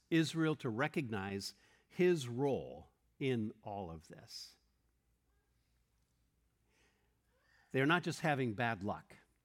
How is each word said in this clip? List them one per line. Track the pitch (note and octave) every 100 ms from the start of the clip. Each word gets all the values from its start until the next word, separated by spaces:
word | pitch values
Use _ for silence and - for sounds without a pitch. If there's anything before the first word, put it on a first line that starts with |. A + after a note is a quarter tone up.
| _
Israel | E3 D#3+ D#3+ D#3+ D3+
to | C3
recognize | A2 D3+ F3 C3 F#2+ G2 G2 - - _ _ _
his | - F3+ F3 B2
role | A#2+ C#3+ A2+ C2 C2+ - _ _ -
in | C3+ B2 G#2+ -
all | A2+ G2+ F2+
of | E2 -
this. | - - - - - _ _ _ _ _ _ _ _ _ _ _ _ _ _ _ _ _ _ _ _ _ _ _ _ _ _ _ _ _ _ _
They're | C3 C#3
not | F3
just | E3 C#3+
having | E3 C#3 B2+
bad | G#2 A#2+ A2
luck. | G2+ E2 - - _ _